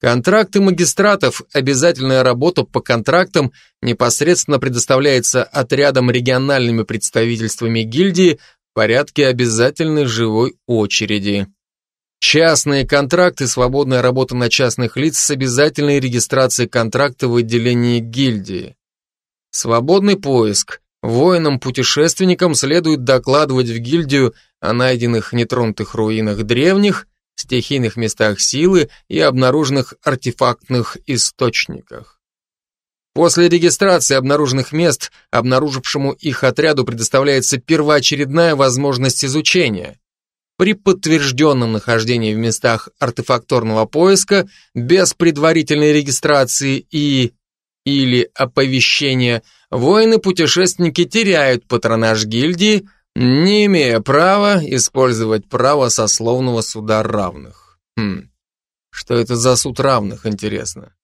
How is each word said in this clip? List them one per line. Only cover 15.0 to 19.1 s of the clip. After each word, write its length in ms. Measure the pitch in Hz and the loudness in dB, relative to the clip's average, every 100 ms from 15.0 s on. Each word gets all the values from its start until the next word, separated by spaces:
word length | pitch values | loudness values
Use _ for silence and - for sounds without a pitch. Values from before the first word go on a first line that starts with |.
| 151 147 | -2 -2
с 120 | - | -4
обязательной 680 | 139 131 120 151 151 147 143 | -2 -2 2 0 2 0 0
регистрацией 680 | 131 120 - 131 131 - 117 | 0 -2 -2 0 0 0 -2
контракта 600 | 123 113 123 139 123 127 | -2 -2 0 -2 -2 -2
в 80 | 120 | 0
отделении 640 | 113 117 117 120 120 120 | 0 0 0 0 0 -2
гильдии. 800 | 113 117 135 107 95 95 98 _ _ _ _ | -4 -2 -2 -2 -6 -10 -10 _ _ _ _